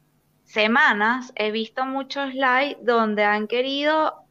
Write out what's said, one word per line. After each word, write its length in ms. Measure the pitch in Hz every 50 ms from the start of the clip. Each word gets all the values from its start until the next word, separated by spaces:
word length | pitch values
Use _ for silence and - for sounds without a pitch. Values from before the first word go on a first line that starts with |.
| _ _ _ _ _ _ _ _ _
semanas 880 | _ - 220 214 220 233 285 311 269 214 208 214 226 247 254 247 - -
he 160 | - 214 214
visto 340 | 214 226 220 - - 269 262
muchos 480 | 262 269 269 269 269 - 277 277 269 254
live 440 | 269 269 254 247 262 285 285 - -
donde 420 | 208 240 233 233 220 214 208 208 208
han 240 | 208 208 214 214
querido 800 | 208 240 247 262 269 277 285 294 302 311 311 311 - - - - _